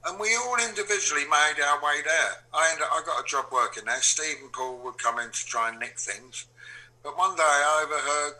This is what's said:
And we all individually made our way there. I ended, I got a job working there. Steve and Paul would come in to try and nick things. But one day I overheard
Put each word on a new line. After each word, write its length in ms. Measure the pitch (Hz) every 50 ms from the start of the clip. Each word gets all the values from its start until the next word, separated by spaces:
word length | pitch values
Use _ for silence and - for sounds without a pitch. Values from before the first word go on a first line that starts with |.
| -
And 140 | 170 185 196
we 140 | 214 220 226
all 200 | 233 247 247 247 240
individually 680 | 233 233 214 208 202 202 208 196 196 - 151 147 143 143
made 320 | 151 147 151 151 151 151
our 220 | 143 143 147 147 147
way 180 | 147 147 147 147
there. 420 | 156 160 160 131 101 95 - - _ -
I 160 | 151 160 160
ended, 160 | 160 151 156 110
I 120 | 143 160 -
got 160 | 170 151 123
a 60 | - -
job 180 | 143 139 127 -
working 340 | 131 127 120 104 - 110 104
there. 160 | 113 120 131
Steve 360 | - - - 151 156 156 147 -
and 100 | 135 127
Paul 280 | - 131 131 127 127 123 123
would 120 | 123 120 -
come 220 | - 120 117 123
in 100 | 117 117
to 160 | - - -
try 240 | - - 120 113 113
and 80 | 113 117
nick 220 | 120 120 - -
things. 480 | - - 101 110 123 127 - - - _ _ _ - - - - - - _ _ _
But 140 | 143 147 170
one 180 | - 190 -
day 80 | 165 160
I 420 | 151 143 143 147 147 156 156 151
overheard 480 | 139 151 147 139 143 147 147 147 147 143 -